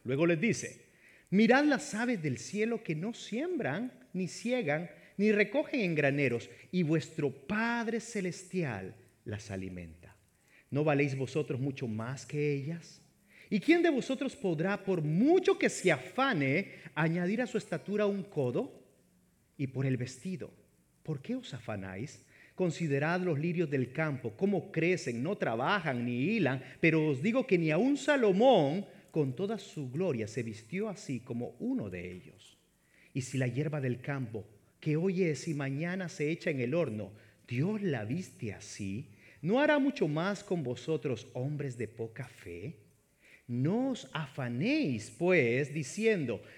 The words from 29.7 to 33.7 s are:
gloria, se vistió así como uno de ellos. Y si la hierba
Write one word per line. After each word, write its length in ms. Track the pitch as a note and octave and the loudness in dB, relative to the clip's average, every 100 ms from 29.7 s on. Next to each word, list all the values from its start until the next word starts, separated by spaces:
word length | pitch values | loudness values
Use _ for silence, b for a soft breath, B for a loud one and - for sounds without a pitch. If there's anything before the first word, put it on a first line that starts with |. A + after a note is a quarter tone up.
| - C3 | -10 -6
gloria, 360 | C3 F#3 A#2+ G#2+ | -2 0 0 -2
se 160 | - | -4
vistió 460 | A2+ G#2+ - F3+ A3 | -6 -8 -8 -4 -4
así 320 | F3+ - B2 | -6 -6 -8
como 360 | - A#2+ A#2+ - | -4 -6 -6 -6
uno 320 | A#3 C4 G#2 | -4 -4 -4
de 200 | F2+ F2+ | -6 -8
ellos. 460 | F2+ D#2+ - - _ _ _ b b b | -12 -16 -20 -20 _ _ _ b b b
Y 100 | C#3+ | -6
si 140 | B2+ C3 | -4 -2
la 120 | B2+ | 0
hierba 320 | A#2+ D3+ | 0 -2